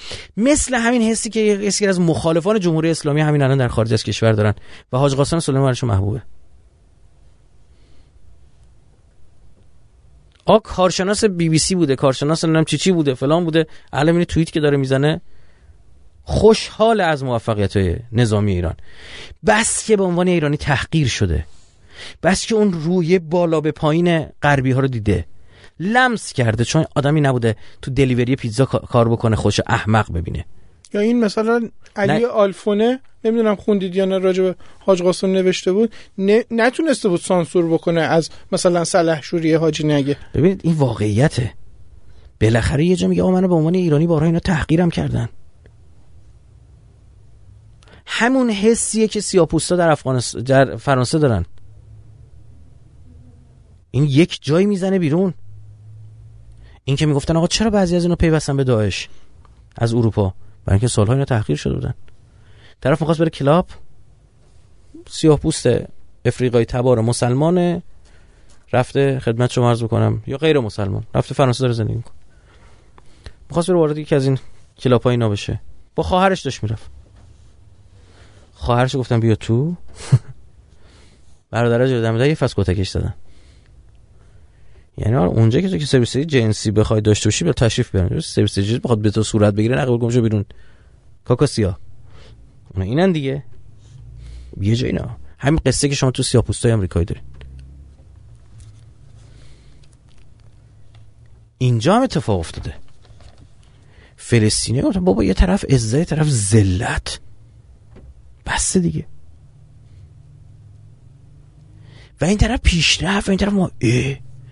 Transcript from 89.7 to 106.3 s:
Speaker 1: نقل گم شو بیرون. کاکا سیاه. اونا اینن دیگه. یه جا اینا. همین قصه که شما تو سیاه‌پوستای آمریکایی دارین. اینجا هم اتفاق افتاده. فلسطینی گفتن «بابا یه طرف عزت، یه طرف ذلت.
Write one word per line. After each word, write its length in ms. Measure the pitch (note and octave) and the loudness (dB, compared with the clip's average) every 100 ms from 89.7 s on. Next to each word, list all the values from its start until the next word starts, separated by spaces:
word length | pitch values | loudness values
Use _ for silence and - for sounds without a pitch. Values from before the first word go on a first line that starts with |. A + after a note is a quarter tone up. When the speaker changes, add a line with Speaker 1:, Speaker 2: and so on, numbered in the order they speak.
| C3+ | 0
Speaker 1:
نقل 220 | C3 A#2 | 0 -2
گم 120 | A#2+ | 0
شو 120 | B2 | 0
بیرون. 220 | A2+ G#2+ G2 - - - - - - - | 0 0 -4 -12 -20 -20 -20 -20 -20 -12
کاکا 220 | - B2+ C#3+ | -4 0 0
سیاه. 320 | - F#2+ F#2 - - - - - - - - - | 0 -2 -2 -10 -18 -18 -20 -20 -20 -20 -20 -10
اونا 100 | F#2+ | -6
اینن 280 | F#2 C3+ F#3+ | -2 0 0
دیگه. 300 | D#3+ C3+ C#3 - - - - - - - - - - - - | 0 -4 -6 -10 -16 -18 -20 -20 -20 -20 -18 -18 -18 -16 -4
یه 160 | G2 A#2 | -2 0
جا 100 | B2 | -2
اینا. 300 | - - - - - | -4 -6 -12 -16 -10
همین 220 | C#3 D#3 F3+ | -4 -2 0
قصه 220 | - D3 | -2 -2
که 60 | |
شما 160 | C#3 C3 | 0 -2
تو 120 | B2+ | -2
سیاه‌پوستای 500 | C3 A#2+ - - B2 | 0 0 0 -2 0
آمریکایی 340 | A2+ F#2 E2+ E2+ | 0 -2 -2 -4
دارین. 180 | - - - - - - - - - - - - - - - - - - - - - - - - - - - - - - - - - - - - - - - - - - - - - | -6 -14 -18 -20 -20 -20 -20 -20 -20 -20 -20 -20 -20 -20 -20 -20 -20 -20 -20 -20 -20 -20 -20 -20 -20 -20 -20 -20 -20 -20 -20 -20 -20 -20 -20 -20 -20 -20 -20 -20 -20 -20 -20 -20 -2
اینجا 380 | B2+ A#2 B2+ A3+ | 0 2 2 2
هم 60 | |
اتفاق 360 | C4 D#3+ - F#2+ | 2 -2 -2 -2
افتاده. 360 | D#2+ - D#2+ - - - - - - - - - - - - - - - | -4 -10 -12 -14 -16 -20 -20 -20 -20 -20 -20 -20 -20 -20 -20 -20 -20 -20
فلسطینی 640 | - A#2 G#2+ - - A#2 | 0 2 2 0 -2 -2
گفتن 220 | D4 F#3 | 0 0
«بابا 200 | F3+ G3 | 0 2
یه 100 | G3 | 2
طرف 300 | F#3+ F#3+ G3 | 2 2 0
عزت، 340 | - C3 A2 C3 | 2 0 2 -2
یه 60 | |
طرف 240 | F3 D3+ | 0 0
ذلت. 920 | D3+ | 0